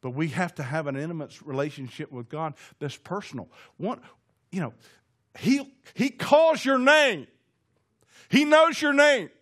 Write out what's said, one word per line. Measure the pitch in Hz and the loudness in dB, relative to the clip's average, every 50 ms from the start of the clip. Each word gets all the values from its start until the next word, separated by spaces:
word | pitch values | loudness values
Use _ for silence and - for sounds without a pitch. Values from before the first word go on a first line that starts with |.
But | - 131 | -10 -8
we | 123 139 160 165 | -6 -6 -6 -4
have | 123 143 185 170 - | -4 -4 -6 -6 -6
to | - 143 | -12 -10
have | 123 143 160 156 143 | -8 -8 -6 -6 -6
an | 135 | -8
intimate | 135 147 160 175 160 147 - - - | -8 -8 -8 -8 -10 -12 -14 -16 -20
relationship | - 151 135 135 143 151 139 - 135 120 - - 151 - | -14 -10 -6 -6 -6 -6 -6 -12 -16 -16 -14 -16 -16 -14
with | 139 123 117 _ | -14 -16 -14 _
God | - 151 160 156 147 _ - - _ _ | -10 -10 -8 -10 -10 _ -20 -20 _ _
that's | 151 143 - | -12 -12 -12
personal. | - _ - 175 202 - - - 127 90 _ _ - - _ _ | -12 _ -10 -10 -10 -10 -12 -14 -14 -14 _ _ -20 -20 _ _
One, | _ - 214 254 - _ - _ _ _ _ _ _ _ _ | _ -8 -8 -8 -10 _ -20 _ _ _ _ _ _ _ _
you | - 190 | -8 -8
know, | 165 117 - _ _ _ _ _ _ _ _ _ _ _ _ - | -8 -8 -10 _ _ _ _ _ _ _ _ _ _ _ _ -6
he, | - 180 269 285 277 - _ _ _ - _ | 0 0 0 0 -2 -10 _ _ _ -20 _
he | - 226 277 | -4 -4 -4
calls | - - - - 285 302 320 320 311 - - | -4 -6 0 2 4 4 6 4 2 0 0
your | 262 269 254 | 0 0 2
name. | 247 269 302 311 294 262 208 151 123 _ _ _ _ _ _ _ _ _ _ _ _ _ _ _ _ _ _ _ - _ | 4 4 6 6 4 2 0 -4 -8 _ _ _ _ _ _ _ _ _ _ _ _ _ _ _ _ _ _ _ -8 _
He | - 277 302 | 2 2 4
knows | 294 302 311 320 339 285 - | 6 6 6 6 6 2 0
your | 302 285 | -2 0
name. | 277 285 294 294 285 247 175 - _ _ | 4 6 6 6 4 2 -2 -8 _ _